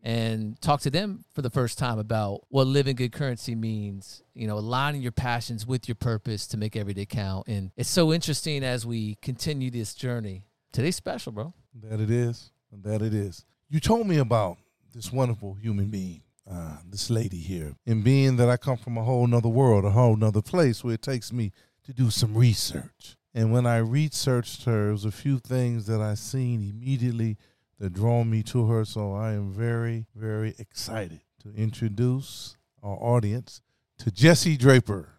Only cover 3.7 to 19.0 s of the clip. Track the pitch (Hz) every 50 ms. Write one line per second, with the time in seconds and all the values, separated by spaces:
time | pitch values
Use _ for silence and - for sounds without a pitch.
3.7 | 110 107 104 101 98 98 95 - - - _ _ _ - 117 107 104 104 104 113
4.7 | 120 127 135 147 151 143 131 123 117 - - 123 120 117 113 - 120 110 110 120
5.7 | 131 123 - - 120 - - 120 113 107 - - 110 104 - - - 107 104 107
6.7 | - 110 104 98 101 95 101 - - 127 101 95 95 95 - - 110 101 95 95
7.7 | - - - - - 185 170 160 156 170 - - 151 - - 160 151 143 135 131
8.7 | 123 123 110 120 117 113 110 107 104 - - - 127 - - 160 151 139 131 127
9.7 | 120 120 113 107 - - - 127 123 120 110 104 95 92 98 _ _ _ _ _
10.7 | - - 117 160 185 - - - - 247 - - 113 104 110 170 180 _ _ _
11.7 | _ 123 107 110 110 107 107 104 117 120 120 120 117 - - - _ _ _ _
12.7 | - 101 95 104 107 110 104 113 107 107 101 101 87 - - _ _ _ _ _
13.7 | 147 156 - - 220 233 233 202 180 151 135 113 120 113 104 92 87 - _ _
14.7 | _ _ _ _ _ 120 110 - 123 131 131 123 117 101 104 101 95 98 107 113
15.7 | 107 101 98 101 107 98 95 92 87 76 - _ _ _ _ - 92 87 82 80
16.7 | 76 73 82 87 98 101 - - 120 110 113 104 92 87 80 82 92 87 78 76
17.7 | 69 _ _ - 113 110 104 117 135 139 135 135 131 120 120 120 123 120 - -
18.7 | 131 117 - - 120 113